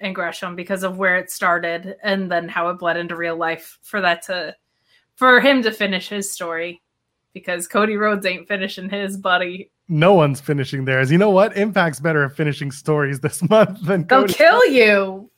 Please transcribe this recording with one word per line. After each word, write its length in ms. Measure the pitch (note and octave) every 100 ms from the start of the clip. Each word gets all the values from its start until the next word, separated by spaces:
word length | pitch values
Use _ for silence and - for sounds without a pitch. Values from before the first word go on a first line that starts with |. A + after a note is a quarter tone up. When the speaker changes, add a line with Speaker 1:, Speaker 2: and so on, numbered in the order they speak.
Speaker 1:
and 140 | G3+ F#3
Gresham 420 | E3+ D#3+ F#3 F3
because 260 | F3 F#3+
of 160 | F#3 F#3
where 180 | F#3+ F3+
it 140 | F3+
started 680 | - F#3+ F3 E3+ E3+ F#3 -
and 300 | G#3 G3 F#3
then 160 | F3 E3+
how 220 | F3+ E3+
it 80 | F3+
bled 180 | E3+ E3+
into 180 | E3+ E3+
real 220 | E3+ E3
life 420 | E3 E3 - -
for 180 | - G#3+
that 220 | F#3 E3+
to, 340 | - F#3 D#3+ - _ _ _ _ _ -
for 260 | B3+ B3
him 220 | B3+ C#4
to 80 | A3+
finish 380 | A3 G3+ F#3 -
his 240 | G#3 G3
story 500 | - F3 E3 E3+ E3+ _ _ _ _ _ F#3+
because 340 | - F3 F3
Cody 280 | A3 G#3 G#3
Rhodes 300 | G#3+ G#3 F#3+
ain't 220 | F3+ E3+
finishing 400 | G3+ F#3+ G3 F#3
his, 260 | G3+ G3 G3
buddy. 540 | G3 F3+ F3+ F3+ - _ -
Speaker 2:
No 260 | D#3 E3+ G3
one's 260 | D3 C3+
finishing 440 | - C#3+ C3+ C#3 C3
theirs. 280 | C3 C3
You 60 | E3
know 120 | G#3
what? 260 | F#3+ G#3+ G3+
Impact's 440 | G#3 G3 E3+ C#3+
better 240 | D#3+ D#3 C#3
at 100 | C3+
finishing 380 | D3+ C#3 C#3
stories 480 | C3+ - D3+ C#3 C#3
this 220 | D3+ -
<laughs> 60 | F3
month 320 | G#3+ G3+ G3
than 240 | E3+ F#3+ D#3
Speaker 1:
They'll 160 | C4
Speaker 2:
Cody. 100 | F#4+
Speaker 1:
kill 340 | - D#4 A4 B4
you. 640 | C4+ A3 G3+ G3 F#3+ G#3+